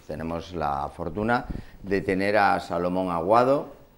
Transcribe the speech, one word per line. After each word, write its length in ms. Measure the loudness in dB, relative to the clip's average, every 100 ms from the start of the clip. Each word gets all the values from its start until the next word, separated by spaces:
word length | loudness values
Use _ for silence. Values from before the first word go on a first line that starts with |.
| -12
tenemos 480 | -8 -6 -6 -8
la 340 | -4 -2 -2 -6
fortuna 560 | -8 -8 -4 0 0 -2 -10 -12 -12
de 180 | -2 -2
tener 380 | 0 0 2 4
a 200 | 4 2
Salomón 500 | 0 -2 0 0 -2
Aguado, 640 | -2 4 4 6 2 -2 -14 -20